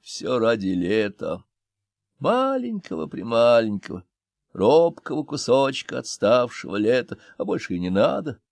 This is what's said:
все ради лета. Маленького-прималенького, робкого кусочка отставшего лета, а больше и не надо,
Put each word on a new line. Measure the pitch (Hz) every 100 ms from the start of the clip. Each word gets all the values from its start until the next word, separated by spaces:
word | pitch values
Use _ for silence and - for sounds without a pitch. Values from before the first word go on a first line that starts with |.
все | - - 127 127
ради | 113 113 95
лета. | 90 87 110 104 - - 90 - _ _ _ _ _ _ _
Маленького-прималенького, | - 247 262 269 240 208 - 80 - - 98 117 120 117 113 101 - 90 - _ _ _ _
робкого | 92 101 156 170 - - 147
кусочка | 147 143 - 131 135 131 - 127
отставшего | - - 104 123 123 - - 101
лета, | 107 127 117 - - -
а | -
больше | 175 -
и | 90
не | 90
надо, | 95 131 202 156 113 _